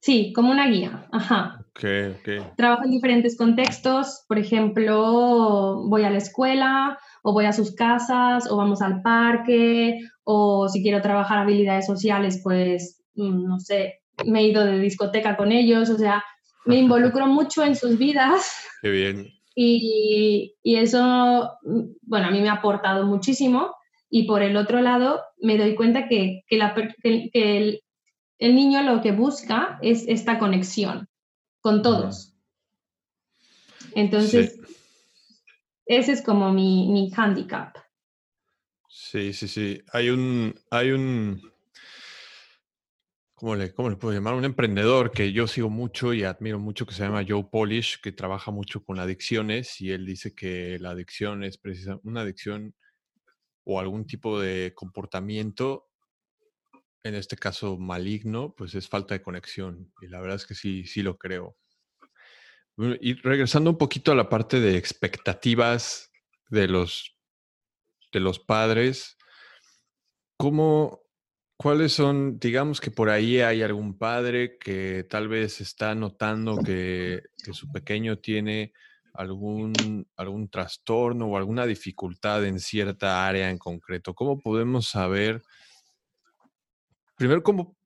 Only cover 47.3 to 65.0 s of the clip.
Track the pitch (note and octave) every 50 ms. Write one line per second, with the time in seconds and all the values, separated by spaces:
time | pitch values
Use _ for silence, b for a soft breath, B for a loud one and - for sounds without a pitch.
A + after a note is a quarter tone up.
47.3 | G#2 G#2 G2+ G2 - A2 A2 G#2 G#2+ A#2 A2+ - - - - G#2 F#2+ - - F#2
48.3 | F#2+ G2 - - G#2 G#2 G2 - - G#2+ - - F#2+ F#2 F2+ F#2 F#2+ F#2 - -
49.3 | A#2+ A2+ G#2+ G#2+ G#2+ A#2 B2+ - - - F#2+ F#2+ F#2+ F#2 F#2 F#2 F#2+ F#2 - A2
50.3 | - - - F#2+ F2+ F2+ F2+ F2 F2+ F2+ F2+ F2+ F2+ F2+ F2+ _ - - G#2+ G#2
51.3 | G#2 G2+ G2 G2 F#2+ - _ G2+ F#2+ F2+ F2+ G2+ G2 F#2+ _ G#2+ A2+ A#2+ A2+ G2+
52.3 | F#2+ - - G#2 G#2 G#2 G#2+ A2 - _ _ _ _ _ _ _ _ _ _ _
53.3 | _ _ _ _ _ _ _ - G2 F#2+ F#2 F#2+ F#2+ A2 A2 - - A2 _ A2+
54.3 | G#2+ G#2 G2 F#2+ F#2+ F#2 F#2 F2+ F2+ - - F#2 F#2 - F#2+ G2+ - F#2 F#2+ G2+
55.3 | G#2+ G#2+ G#2+ A2 G2+ - B2 C3+ C3+ - _ _ _ _ _ _ _ _ _ _
56.3 | _ _ _ _ _ _ _ _ _ _ _ _ _ _ _ A2+ G#2 G#2 F#2+ -
57.3 | - - - G2+ F#2 - - G#2 F#2+ F2 F#2 F#2 F2+ F2 F2+ G2 G#2+ G#2+ G#2+ A2
58.3 | G#2+ A#2 C3 D3 - _ G#2 F2 - G2 F#2 - - G2+ G2+ G2+ G#2 F#2+ - -
59.3 | F2+ F2+ - - - - F#2+ F#2 F2 E2+ F#2 _ _ _ - F2+ F2+ F2+ F#2 F#2
60.3 | G2 G2 - - G2+ - - G#2 F#2+ F#2+ F#2 F2+ - G#2+ G2+ F#2+ F2+ _ - F#2
61.3 | F#2 F2+ F2+ F2+ F2+ _ _ _ _ _ _ _ _ _ _ _ _ b b b
62.3 | b b b b b b b b _ - G#2+ A#2+ B2 - - B2 B2+ B2+ - C3
63.3 | C3+ C#3 C3+ A#2 - D3+ D3+ E3+ E3+ E3 D3+ C#3 - C#3 - - D3+ C3 G#2+ -
64.3 | - A2 A2+ - - B2+ A#2 G#2 F#2 F2+ F2 - - _